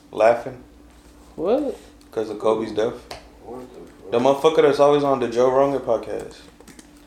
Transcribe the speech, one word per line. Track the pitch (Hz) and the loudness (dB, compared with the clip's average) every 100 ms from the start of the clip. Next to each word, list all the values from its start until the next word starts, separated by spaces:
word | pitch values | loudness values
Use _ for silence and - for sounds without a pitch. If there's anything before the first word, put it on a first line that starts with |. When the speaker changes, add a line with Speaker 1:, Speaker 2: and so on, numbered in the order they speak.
| - | -10
Speaker 1:
laughing? | - 110 120 135 - - - - - - - - - | 0 2 2 -4 -14 -20 -20 -20 -20 -20 -20 -18 -8
Speaker 2:
What? | 170 269 269 - - - - | -2 -2 -4 -10 -16 -20 -12
Speaker 1:
'Cause | 113 110 | -8 -8
of | 104 | -4
Kobe's | 110 110 107 | -2 -2 -4
death? | 104 117 123 - - - - | -4 -4 -6 -16 -20 -20 -20
Speaker 3:
What | - 123 - | -18 -16 -18
the | - | -20
fuck? | - - - | -20 -20 -4
Speaker 1:
The | 117 | 0
motherfucker | 131 139 160 160 | 2 2 2 4
that's | 151 139 | 4 4
always | 143 147 | 4 4
on | 143 131 | 2 0
the | 117 | -2
Joe | 113 131 | 0 2
Rogan | 131 139 139 | 2 2 0
podcast. | 131 113 107 104 - - - - - - - - | -2 -4 -4 -12 -12 -18 -20 -20 -20 -20 -20 -20